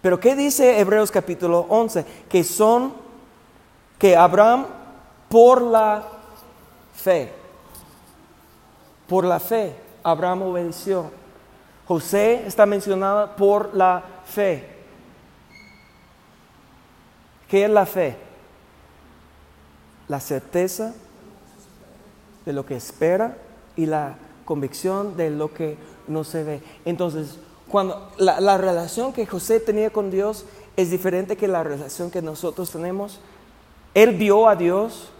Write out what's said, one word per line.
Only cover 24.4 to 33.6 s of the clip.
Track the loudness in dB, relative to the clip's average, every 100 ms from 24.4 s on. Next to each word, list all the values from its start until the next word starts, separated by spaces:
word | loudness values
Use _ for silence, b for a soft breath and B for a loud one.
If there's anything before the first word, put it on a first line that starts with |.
convicción | -8 -6 -6 -6 -4 -4 -6 -4
de | -4
lo | -4 -8
que | -6 -10 -10 B B -8
no | -8 -6
se | -8
ve. | -8 -10 B B
Entonces, | -8 -4 -4 -6 -10 -16 -20 -20 -2
cuando | -2 -2 -8 -14 0
la, | 0 2
la | 2 2
relación | 2 -2 -4 -6 -6
que | -6 -6
José | -8 0 0
tenía | 0 -2 -2
con | -2 -2
Dios | -2 -4 -6 -14 B B -4
es | -2
diferente | -2 -2 -4 -4 -4
que | -2
la | -2
relación | -4 -8 -12 -10 -8
que | -6
nosotros | -8 -8 -8 -8 -10
tenemos. | -8 -8 -8 -10 -14 b b b b